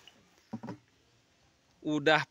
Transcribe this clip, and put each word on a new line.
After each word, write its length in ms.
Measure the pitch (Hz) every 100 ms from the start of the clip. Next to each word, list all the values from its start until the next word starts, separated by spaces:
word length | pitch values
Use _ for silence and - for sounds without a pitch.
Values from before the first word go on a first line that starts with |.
| - - _ - _ - - - _ _ _ _ _ _ _ _ _ _
Udah 460 | 156 151 147 151 -